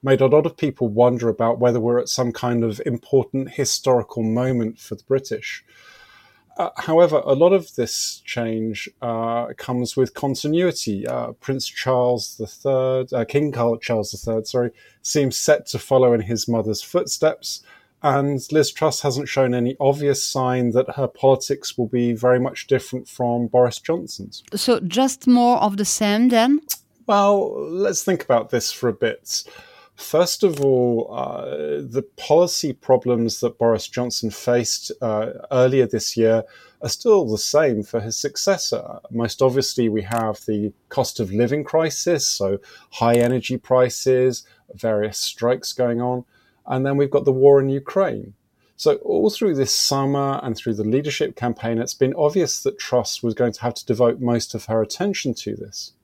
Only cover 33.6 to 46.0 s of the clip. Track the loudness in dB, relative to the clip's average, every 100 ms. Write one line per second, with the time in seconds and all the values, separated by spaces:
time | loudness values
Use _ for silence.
33.6 | 2 2 -2 -6 -4 -4 -6 -6 0 0
34.6 | 0 -6 -8 -8 -4 -2 -4 -8 -4 2
35.6 | 4 4 2 2 -4 2 4 4 0 -14
36.6 | -20 _ -8 -4 4 4 4 -2 0 2
37.6 | 2 0 -2 -6 -4 -6 -6 -4 -2 0
38.6 | -2 -6 -6 -16 -8 -4 -4 2 2 2
39.6 | -2 0 0 0 -2 -4 -2 -4 -4 -4
40.6 | -4 -8 _ -4 -4 -2 -4 0 0 0
41.6 | -2 0 0 -2 -2 0 0 -2 -2 -4
42.6 | -6 -20 _ -2 2 4 2 0 -4 -8
43.6 | 0 2 2 0 0 2 2 -2 -12 _
44.6 | _ -6 -2 -2 -2 -4 -8 -2 -2 -2
45.6 | -4 -4 -2 0